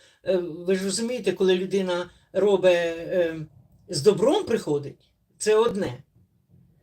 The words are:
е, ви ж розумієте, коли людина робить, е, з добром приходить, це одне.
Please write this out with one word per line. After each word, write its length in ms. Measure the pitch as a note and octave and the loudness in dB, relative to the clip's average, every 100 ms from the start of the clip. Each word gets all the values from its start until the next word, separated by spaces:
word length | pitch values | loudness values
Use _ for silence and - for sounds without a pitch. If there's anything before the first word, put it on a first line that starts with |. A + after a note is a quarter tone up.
| _ _ | _ _
е, 120 | - F#3 | -2 -2
ви 400 | F3 D#3+ F3 F#3+ | -2 -6 -2 -2
ж 80 | |
розумієте, 480 | G3 A3 A#3 B3+ F#3+ | -2 -4 -4 -4 -4
коли 240 | F3+ F#3 F#3 | 0 2 2
людина 540 | F#3+ G3 F#3 F3 F3 _ _ | 0 -2 0 -4 -6 _ _
робить, 420 | F#3+ G3+ F#3+ F#3 | 0 2 4 4
е, 720 | F3 E3+ E3 E3+ F#3 E3 D#3+ D3+ - _ _ - | 4 2 -4 -4 0 0 -2 -12 -18 _ _ -10
з 140 | D#3 | 0
добром 420 | G3+ E3 A3+ G4+ | 2 4 2 2
приходить, 640 | E4 A3+ - C#3+ C3 - _ _ _ - | 0 -4 -2 -4 -6 -16 _ _ _ -6
це 160 | G#3 | 0
одне. 480 | G#3+ A#3 G3 D#3+ B2 - _ _ _ _ _ _ _ | 2 2 0 -4 -8 -16 _ _ _ _ _ _ _